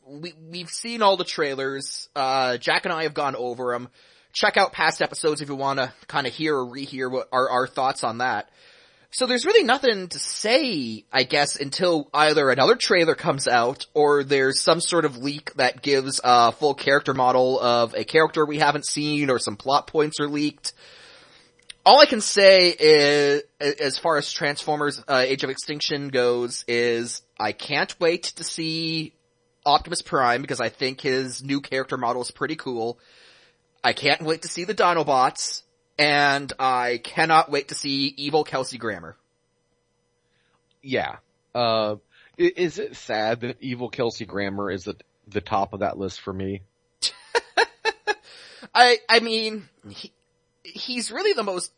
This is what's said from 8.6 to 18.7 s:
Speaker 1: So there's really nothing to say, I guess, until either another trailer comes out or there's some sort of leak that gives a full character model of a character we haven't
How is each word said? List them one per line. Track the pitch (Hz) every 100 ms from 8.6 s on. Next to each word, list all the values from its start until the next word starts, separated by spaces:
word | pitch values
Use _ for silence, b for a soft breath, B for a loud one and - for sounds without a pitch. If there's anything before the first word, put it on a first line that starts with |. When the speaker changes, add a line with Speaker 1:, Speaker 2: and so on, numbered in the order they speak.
| b b b b b
Speaker 1:
So | - 254
there's | 247
really | 302 440
nothing | 277 269 269 208 180
to | 143
say, | - - 208 254 277 175 120 110 _
I | 131
guess, | 131 147 143 -
until | 139 - 180 165 143
either | 143 151 156 139
another | 127 165 240
trailer | - 185 165
comes | 143 170 139 127
out | 120 120 139 -
or | 156 147 143
there's | 135 139 135 135
some | - 165
sort | - 175
of | 151 127
leak | 135 147 -
that | - 123 -
gives | - 135 131 131
a | 120 123 117
full | - 151
character | 139 - 139 143
model | 131 127 127 127 131
of | 120 120 117
a | 110
character | 107 160 156 160 151
we | 147
haven't | 151